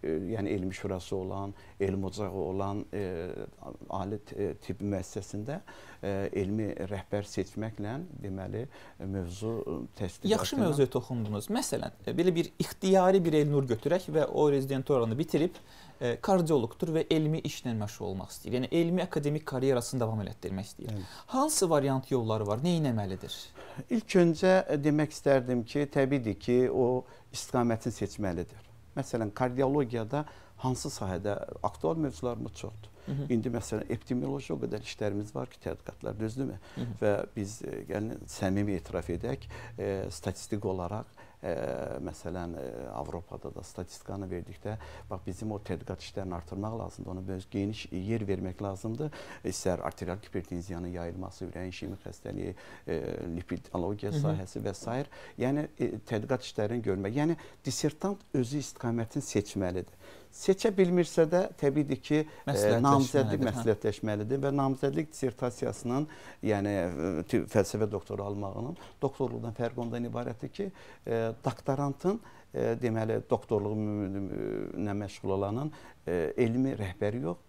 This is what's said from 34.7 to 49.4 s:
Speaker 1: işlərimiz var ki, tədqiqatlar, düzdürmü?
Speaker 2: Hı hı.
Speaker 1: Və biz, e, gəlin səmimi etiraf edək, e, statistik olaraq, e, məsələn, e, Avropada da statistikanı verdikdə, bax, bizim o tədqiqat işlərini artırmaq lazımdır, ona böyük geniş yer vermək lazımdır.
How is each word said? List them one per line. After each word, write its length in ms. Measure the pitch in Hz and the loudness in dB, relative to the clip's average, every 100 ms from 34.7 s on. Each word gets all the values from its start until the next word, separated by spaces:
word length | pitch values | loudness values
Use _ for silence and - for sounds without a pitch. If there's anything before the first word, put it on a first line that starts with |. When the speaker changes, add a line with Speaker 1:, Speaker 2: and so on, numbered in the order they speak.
| 117 - | -4 -8
Speaker 1:
işlərimiz 480 | - 107 101 104 | -2 -2 -2 -4
var 160 | - 123 | -6 -8
ki, 80 | - - | -8 -8
tədqiqatlar, 480 | - - - - 104 | -8 -10 -10 -8 -4
düzdürmü? 400 | 110 123 135 101 - - | -4 -2 -6 -6 -12 -8
Speaker 2:
Hı 40 | |
hı. 140 | 120 110 | -6 0
Speaker 1:
Və 100 | 107 101 - - | 2 2 0 -4
biz, 220 | 101 110 | -6 -6
e, 200 | - - - | -8 -8 -4
gəlin 320 | 104 110 - - | -4 -2 -6 -10
səmimi 480 | - 95 98 101 92 | 0 2 4 2 0
etiraf 320 | - 92 - | -2 -4 -2
edək, 320 | 85 117 139 - - - - | -2 -2 -4 -6 -12 -12 -4
e, 280 | 98 95 98 | -2 -2 -4
statistik 540 | - - 92 - 107 | -4 -4 -4 -4 -2
olaraq, 460 | 101 92 87 104 - - - - | 0 -2 -2 -4 -8 -16 -20 -8
e, 80 | - 78 67 64 - 64 | -4 -2 -2 -2 -4 -4
məsələn, 540 | 85 - 87 90 87 82 | -6 -6 -6 -6 -6 -6
e, 140 | 65 58 64 55 | -6 -8 -8 -6
Avropada 540 | 76 85 90 - - | -6 -6 -8 -10 -8
da 100 | - | -10
statistikanı 680 | - - 92 - - 101 95 | -12 -10 -10 -12 -10 -8 -6
verdikdə, 480 | 90 90 - 104 110 - - - | -8 -8 -10 -8 -8 -10 -16 -10
bax, 100 | 92 - | -10 -8
bizim 260 | 87 110 | -8 -6
o 80 | 104 | -6
tədqiqat 400 | - 85 - 92 | -4 -6 -4 -8
işlərini 380 | - - 95 87 | -8 -8 -6 -6
artırmaq 400 | 85 92 107 113 | -6 -6 -4 -4
lazımdır, 300 | 92 - 95 | -6 -8 -8
ona 140 | 92 95 | -8 -6
böyük 220 | 95 95 | -8 -4
geniş 340 | 98 101 110 - | -2 -2 -2 -6
yer 320 | 92 95 113 | -6 -2 -2
vermək 380 | 101 95 92 90 | 0 -2 -2 -4
lazımdır. 500 | 101 98 113 113 151 - - - | -4 -4 -6 -4 -4 -6 -14 -8